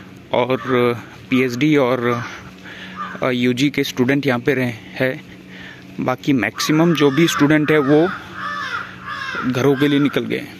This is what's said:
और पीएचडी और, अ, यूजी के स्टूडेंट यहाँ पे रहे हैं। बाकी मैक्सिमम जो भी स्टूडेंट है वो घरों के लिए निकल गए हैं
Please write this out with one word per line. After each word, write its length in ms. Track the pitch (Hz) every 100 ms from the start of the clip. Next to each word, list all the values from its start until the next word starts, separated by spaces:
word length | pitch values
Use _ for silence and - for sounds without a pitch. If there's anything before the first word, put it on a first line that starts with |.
| - - -
और 300 | 113 123 131 123 127 123 117 - - -
पीएचडी 460 | 127 127 120 151 147
और, 480 | 123 127 120 120 120 - - - - - - - - -
अ, 80 | 131
यूजी 400 | 123 123 123 143
के 140 | 139
स्टूडेंट 420 | 139 - 123 143 139
यहाँ 140 | 120
पे 140 | 123
रहे 160 | 131 123
हैं। 540 | 110 - - 131 - - - - - - - - -
बाकी 320 | 127 127 151
मैक्सिमम 600 | 135 104 - - 156 175
जो 160 | 147 147
भी 180 | 135 165
स्टूडेंट 420 | - 143 151 151
है 80 | 156
वो 300 | 135 151 180 - - - - - - - - - - - - - 127
घरों 240 | 123 135 135
के 120 | 143
लिए 100 | 143
निकल 260 | 143 135
गए 140 | 113 123
हैं 180 | 123 -